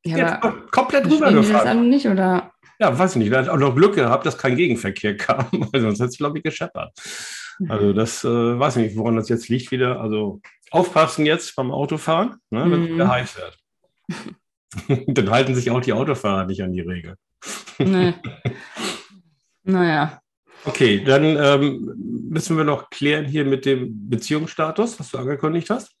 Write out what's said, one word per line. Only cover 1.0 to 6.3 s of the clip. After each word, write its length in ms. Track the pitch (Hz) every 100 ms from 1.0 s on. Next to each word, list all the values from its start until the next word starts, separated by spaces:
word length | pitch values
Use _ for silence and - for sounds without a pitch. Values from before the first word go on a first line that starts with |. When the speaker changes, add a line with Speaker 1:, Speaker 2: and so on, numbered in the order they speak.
| -
Speaker 1:
verstehen 40 | 302
die 160 | 294
das 20 | 214
Speaker 2:
rübergefahren. 240 | 214 208 -
Speaker 1:
alle 180 | 233 240
nicht, 200 | 277 247
oder? 420 | 190 185 180 - _ _ _
Speaker 2:
Ja, 200 | 160 127
weiß 120 | 185
ich 40 | 123
nicht. 120 | 104
Der 80 | 131
hat 80 | 131
auch 80 | 147
noch 160 | 139
Glück 200 | 127 202
gehabt, 300 | 202 120 135
dass 140 | 156 -
kein 180 | 135 123
Gegenverkehr 600 | - 117 98 - 104 104
<laughs> 20 |
kam, 280 | - 139 123
weil 300 | - - 135
sonst 160 | 113 104
hätte 80 | 120
es, 80 | -
glaub 180 | 147